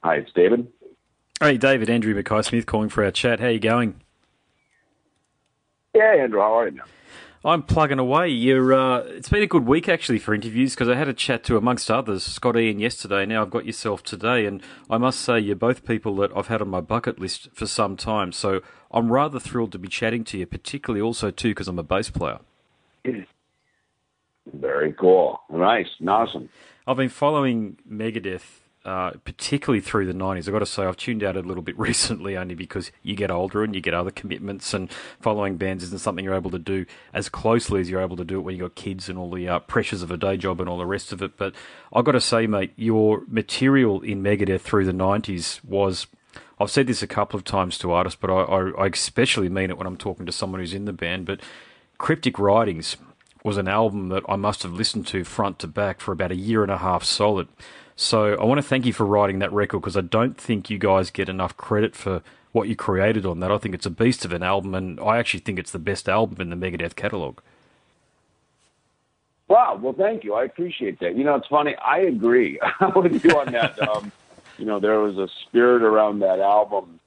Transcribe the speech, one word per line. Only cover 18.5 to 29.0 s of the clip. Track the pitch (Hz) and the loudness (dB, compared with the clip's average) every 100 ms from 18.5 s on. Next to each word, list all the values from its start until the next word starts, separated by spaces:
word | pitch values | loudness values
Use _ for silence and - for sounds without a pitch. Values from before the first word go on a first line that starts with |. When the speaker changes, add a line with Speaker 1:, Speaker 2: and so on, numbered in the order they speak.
| 95 - - _ | -2 -4 -20 _
Speaker 2:
I'm | - 117 | -2 2
rather | 123 151 139 | 2 2 -2
thrilled | - 123 113 | -6 -4 -4
to | 92 | -6
be | 90 | -10
chatting | - 113 120 | -4 -2 -2
to | 110 101 | -4 -8
you, | 90 | -8
particularly | 90 - 139 - 107 | -8 -10 -10 -4 -2
also, | 110 117 104 | -2 -2 -6
too, | 92 120 | -2 -2
'cause | 104 98 | -2 -4
I'm | 87 | -6
a | |
bass | 76 95 - | -2 -2 -2
player. | - 78 55 _ _ _ _ _ _ 131 117 90 _ _ _ _ _ _ _ _ _ _ _ - | -4 -6 -8 _ _ _ _ _ _ -8 -8 -10 _ _ _ _ _ _ _ _ _ _ _ -20
Speaker 1:
Very | 73 67 71 76 | -8 -4 0 -2
cool. | 76 90 92 76 55 _ | 2 6 6 6 -2 _
Nice. | 78 92 117 87 - 80 | 0 2 2 0 -6 0
Awesome. | 104 113 76 62 _ - _ - | 2 2 -4 -14 _ -20 _ -4
Speaker 2:
I've | 131 | -2
been | 131 | -2
following | - 143 151 135 117 104 - - | 0 0 2 2 0 -4 -10 -14
Megadeth, | 107 110 113 95 90 - _ _ _ | -6 -6 -4 -6 -10 -12 _ _ _
uh, | - 95 | -8 -4